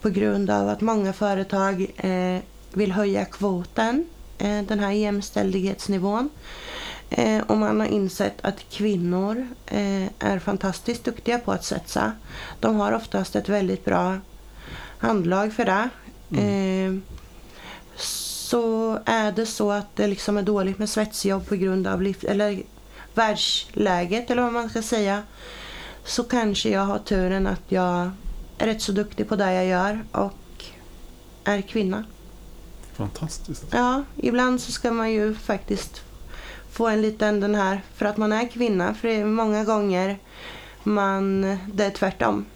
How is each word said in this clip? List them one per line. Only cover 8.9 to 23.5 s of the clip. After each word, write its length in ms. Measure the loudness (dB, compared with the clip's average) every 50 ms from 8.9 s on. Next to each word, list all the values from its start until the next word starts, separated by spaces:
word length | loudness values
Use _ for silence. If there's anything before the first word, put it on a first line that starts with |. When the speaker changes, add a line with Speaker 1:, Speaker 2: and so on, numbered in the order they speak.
| 2 2 2 2 2 2 2 0 0 -2 -4 -6 -10 -14 -8
Speaker 1:
eh, 400 | -2 -2 0 2 2 0 0 0 -2 -4 -2
är 200 | 0 0 0 0
fantastiskt 640 | 0 -2 -2 0 0 -2 -2 -2 -4 -4 -4 -2 -2
duktiga 360 | -4 -4 -2 -2 0 0 0
på 120 | 0 -2
att 140 | -2 -2 -2
svetsa. 460 | -4 -4 -4 -4 -4 -2 0 0 0 -2 -6 -12 -14 -12 -12 -12 -12 -8 0
De 160 | 2 2 4
har 160 | 4 2 2
oftast 440 | 2 0 -2 -2 -2 -2 -2 0 -2
ett 140 | -2 0 2
väldigt 360 | 2 2 2 2 0 0 0
bra 320 | 2 4 4 4 2 0 -2 -6 -12 -18 -20 -20 -18 -18 -18 -14 -14 -12 -12 -12 -14 -6
handlag 560 | -2 2 2 4 4 4 4 4 2 2 0 0
för 120 | 0 2
det. 240 | 4 4 2 2 0 -4 -8 -18 -20 -20 -18 -10 -2
Speaker 2:
Mm. 640 | 0 2 2 4 2 2 2 2 2 2 2 0 0
Speaker 1:
Eh, 200 | -4 -6 -10 -16 -16 -16 -18 -20 -20 -20 -20 -20 -18 -16 -16 -16 -16 -18 -18 -12
så 1040 | -8 -8 -6 -6 -6 -6 -8 -8 -8 -4 0 0 2 2 2 2 2 0 0 -2 -2 0
är 260 | 2 2 2 2 2
det 140 | 0 0 -2
så 260 | -2 0 0 2 2
att 240 | 2 0 -2 -4 -2
det 120 | 0 2
liksom 300 | 2 0 0 0 0 2
är 40 | 2
dåligt 380 | 2 2 2 2 2 0 0 -2
med 100 | -4 -2
svetsjobb 580 | 0 0 0 0 -2 -2 0 0 0 0 0
på 80 | -2 0
grund 320 | 0 2 2 2 2 2
av 140 | 2 0 2
liv-, 240 | 2 0 0 -2 -2 0
eller 340 | 2 2 2 0 0 -4 -8 -10 -16 -20 -20 -20 -18 -18 -20 -2 2
världsläget, 1160 | 4 4 4 4 2 2 2